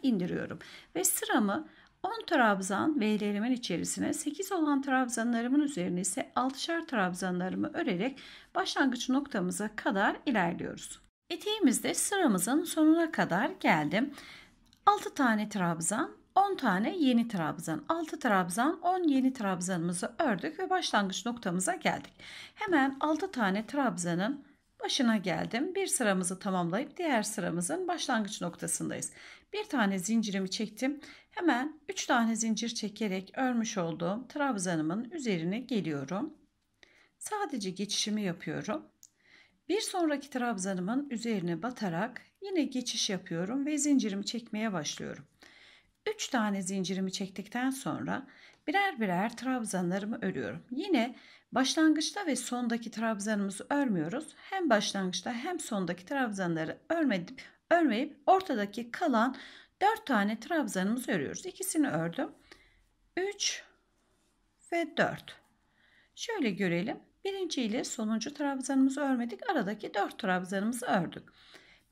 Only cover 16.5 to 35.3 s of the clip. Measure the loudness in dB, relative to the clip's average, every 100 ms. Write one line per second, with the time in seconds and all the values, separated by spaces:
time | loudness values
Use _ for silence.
16.5 | 2 2 2 2 2 4 6 4 0 -2
17.5 | -2 -4 -4 -2 -2 -2 -2 2 2 2
18.5 | 2 0 2 0 2 4 4 4 2 0
19.5 | -2 -2 0 0 -2 -4 0 0 0 -2
20.5 | -6 -2 0 2 2 2 -2 -6 -4 -2
21.5 | 0 0 0 0 -2 -6 -18 -18 -16 -18
22.5 | -8 2 4 4 2 0 2 0 0 2
23.5 | 2 -2 0 0 0 0 0 0 -2 -10
24.5 | _ _ -8 -2 2 4 4 2 -2 -2
25.5 | -2 -2 0 0 2 2 2 0 -4 -2
26.5 | 0 2 0 -2 -4 0 2 0 -2 -2
27.5 | 0 -2 -2 -2 -2 0 0 0 -4 -6
28.5 | -4 -4 -2 -4 -4 -8 -10 -20 -20 _
29.5 | -8 -2 2 2 2 0 0 0 -2 -2
30.5 | -4 -6 -2 -2 -4 -8 -20 -14 -2 2
31.5 | 2 0 -6 -10 -6 0 2 4 2 0
32.5 | 0 -2 -4 -6 -4 -4 -2 -6 -2 0
33.5 | 0 0 0 -2 -2 -2 -2 -6 -2 0
34.5 | 0 0 0 0 -2 -4 -4 -2